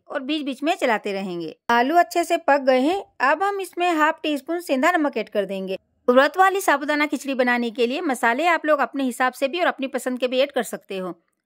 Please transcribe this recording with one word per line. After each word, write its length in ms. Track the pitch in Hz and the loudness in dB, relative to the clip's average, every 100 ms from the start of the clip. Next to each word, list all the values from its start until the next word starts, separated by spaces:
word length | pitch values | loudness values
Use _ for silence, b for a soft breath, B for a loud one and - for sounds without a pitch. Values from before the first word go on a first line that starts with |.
| - | -8
और 140 | 294 | -8
बीच 240 | 262 311 285 | -4 -6 -4
बीच 180 | 254 | -4
में 100 | 294 381 | -2 0
चलाते 380 | 262 208 208 | 0 0 -2
रहेंगे। 420 | 196 190 175 160 - - | -6 -6 -6 -8 -10 0
आलू 260 | 233 254 339 | 2 4 4
अच्छे 280 | 339 349 | 2 0
से 140 | 339 339 | 0 0
पक 220 | 330 285 | 2 2
गए 180 | 262 262 | 4 2
हैं। 240 | 277 392 - - | 2 0 -4 -2
अब 220 | 254 311 | 0 2
हम 160 | 392 403 | 0 -4
इसमें 280 | 370 - 349 | -8 -2 0
हाफ 300 | 320 302 320 | 2 0 0
टी 120 | 320 285 | -4 -4
स्पून 220 | - 339 | -4 -8
सेंधा 300 | 339 262 311 | -2 0 2
नमक 260 | 359 294 233 | 2 0 -2
ऐड 120 | 214 | -4
कर 160 | 214 190 | -4 -4
देंगे। 320 | 190 190 190 _ _ - | -4 -6 -8 _ _ 2
व्रत 300 | 247 294 359 | 4 4 4
वाली 240 | 381 381 | 2 2
साबूदाना 440 | 381 285 285 294 302 | 0 0 0 -2 0
खिचड़ी 280 | 285 277 | -4 -4
बनाने 360 | 254 247 240 240 | -2 0 0 -2
के 180 | 214 233 | -2 -2
लिए 140 | 285 | 0
मसाले 440 | 349 240 233 247 339 | -2 0 0 2 2
आप 180 | 320 311 | 0 2
लोग 140 | 294 | 2
अपने 240 | 262 277 | 0 -2
हिसाब 300 | 262 226 254 | -4 0 -2
से 140 | - 277 | 0 -4
भी 120 | 339 | 0
और 80 | 320 | -2
अपनी 200 | - 262 | -2 -4
पसंद 300 | 254 262 247 | -4 -4 -4
के 80 | 254 | -2
भी 120 | 254 | 0
ऐड 120 | 277 | 0
कर 120 | 269 | 0
सकते 340 | 220 196 - 190 | -4 -8 -10 -8
हो। 160 | 180 170 _ _ | -8 -10 _ _